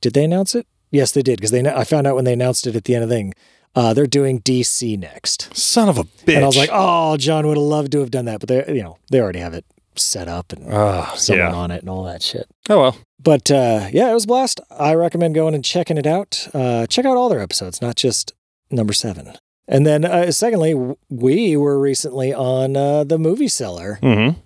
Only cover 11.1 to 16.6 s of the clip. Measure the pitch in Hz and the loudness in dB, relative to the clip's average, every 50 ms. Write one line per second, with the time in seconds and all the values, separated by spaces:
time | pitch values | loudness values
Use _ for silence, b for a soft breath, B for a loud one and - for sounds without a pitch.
11.1 | - - - - 101 90 87 85 85 85 90 87 87 85 85 92 95 92 92 90 | -6 -4 -2 0 2 2 2 0 0 -4 -6 -6 -6 -8 -10 -10 -10 -8 -8 -10
12.1 | - - - - - 120 - _ _ _ _ - 208 196 139 127 123 - - _ | -10 -8 -8 -8 -8 -8 -12 _ _ _ _ 2 4 4 4 4 2 -2 -12 _
13.1 | _ _ - 170 151 139 - - 143 139 127 120 113 107 101 95 107 151 226 262 | _ _ 2 4 4 4 4 2 2 2 4 2 2 0 -2 -2 0 2 2 2
14.1 | 226 233 208 202 240 254 269 240 - - - _ - - 147 147 160 165 170 170 | 2 0 0 0 0 0 0 -2 -4 -8 -12 _ -8 -2 0 2 2 4 2 0
15.1 | - 170 170 165 156 160 160 160 156 147 123 - - 180 170 - 170 156 139 151 | 0 0 0 2 2 2 0 2 0 -2 -4 -2 -2 -2 -2 0 -2 -2 0 0
16.1 | 160 185 202 _ - - - - - 143 | 0 0 -2 _ -8 -10 -10 -8 -4 -2